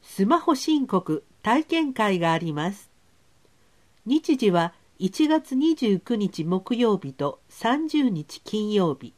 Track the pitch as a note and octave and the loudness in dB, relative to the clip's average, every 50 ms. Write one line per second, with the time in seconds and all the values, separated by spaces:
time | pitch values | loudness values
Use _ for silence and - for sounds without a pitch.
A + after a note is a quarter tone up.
0 | _ - - - G3 G#3+ E4 E4+ - - D4+ C4 - - D#4 D4 C4 - - F#3 | _ -14 -2 -2 2 2 2 2 2 0 -2 0 0 0 0 0 0 0 -2 -2
1 | - - D#3 D#3 _ _ _ _ - G#3+ A#3 D4 D#4 - E4 E4 D#4+ C#4 C4 - | -2 -2 -6 -6 _ _ _ _ -2 0 2 2 0 0 -2 -2 0 -2 -2 0
2 | A3 G#3 F#3+ F3 E3+ E3 D#3+ E3 E3+ E3 D3 D3 D#3 F3+ G3+ - - _ _ _ | 0 0 2 2 2 0 0 0 -2 -4 -4 -4 -4 -6 -6 -8 -18 _ _ _
3 | _ _ _ _ _ _ _ _ _ _ _ _ _ _ _ _ _ _ _ _ | _ _ _ _ _ _ _ _ _ _ _ _ _ _ _ _ _ _ _ _
4 | _ G#3+ C4+ D#4 - - D4+ C4 A3+ G3+ F3 E3+ E3 F3 - _ _ _ _ _ | _ 0 0 0 2 2 0 4 4 4 4 4 0 0 -6 _ _ _ _ _
5 | F#3+ F#3+ G3+ - D4+ D4 D#4 D#4 D#4 - C4+ C4 D4 E4 D#4+ - C4 A3 G3 F3 | -4 -4 0 0 2 2 2 0 0 -2 -2 0 2 2 2 2 2 0 0 0
6 | _ - A#3+ G#3+ G#3 F3 - - D#3 E3 F3+ F#3 F#3+ - A#3+ A3+ B3 A3+ G#3 F#3 | _ -4 -2 -2 -2 -4 -4 -4 -4 -2 -2 -4 -2 -4 0 0 2 2 2 0
7 | - C#3 C3 - C#3+ C#3+ - _ _ _ - - - A3+ B3+ D4 D#4+ D#4 - D4+ | -4 -10 -8 -4 -4 -4 -4 _ _ _ -18 -6 -2 -2 0 0 -2 0 0 0
8 | C#4 B3 F#3+ D#3 D3+ - - - _ - - G#3+ G#3+ G#3+ G#3 G#3 F#3 D#3+ C3+ - | 2 2 0 -2 -8 -10 -18 -20 _ -6 -4 -4 -2 0 0 2 2 0 -2 -4
9 | - - _ | -10 -20 _